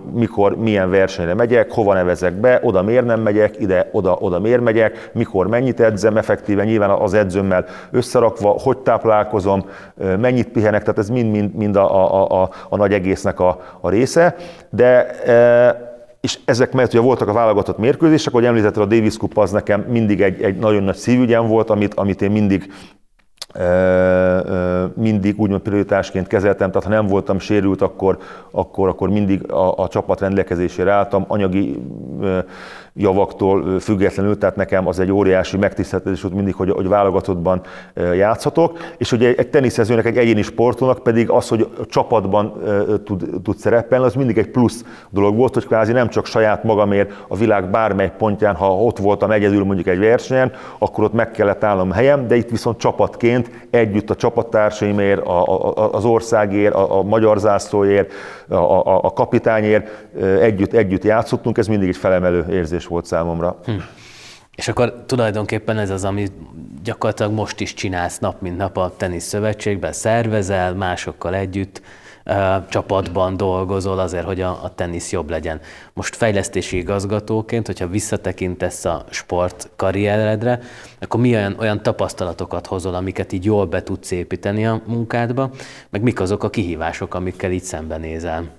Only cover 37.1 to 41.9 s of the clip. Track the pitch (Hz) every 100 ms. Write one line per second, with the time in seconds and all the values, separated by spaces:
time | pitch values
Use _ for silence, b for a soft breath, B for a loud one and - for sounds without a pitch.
37.1 | 92 98 90 85 92 B B B - 87
38.1 | 90 101 117 147 - 170 B B - 120
39.1 | 120 120 123 127 151 127 - 107 117 113
40.1 | 117 117 104 98 - 120 120 131 127 -
41.1 | 113 113 120 - 117 110 - 110